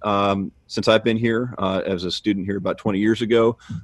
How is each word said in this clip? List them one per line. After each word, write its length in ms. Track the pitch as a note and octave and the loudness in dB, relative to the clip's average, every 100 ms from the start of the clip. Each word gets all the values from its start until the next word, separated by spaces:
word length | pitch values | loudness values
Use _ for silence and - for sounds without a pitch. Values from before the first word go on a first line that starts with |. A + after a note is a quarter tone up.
um, 500 | G#2+ G2+ G2+ G2 F#2+ - - | -2 0 2 0 -4 -10 -10
since 200 | - G#2+ | -2 4
I've 160 | A2 | 4
been 140 | A2+ A2+ | 4 0
here, 360 | A#2 A2+ B2+ - | 0 0 -4 -4
uh, 240 | F#2+ F#2+ - | -2 -2 -2
as 200 | F2+ F2+ | -4 -4
a 60 | |
student 340 | - G#2+ G2 F#2+ | -4 -2 -2 -2
here 100 | G2 | -4
about 220 | F#2 F2+ | -4 -4
twenty 220 | A2 G2 | -2 0
years 220 | G#2+ A2 | 2 0
ago. 360 | A2 A#2 A2+ A#2 - G#2+ | 2 4 4 0 -8 -14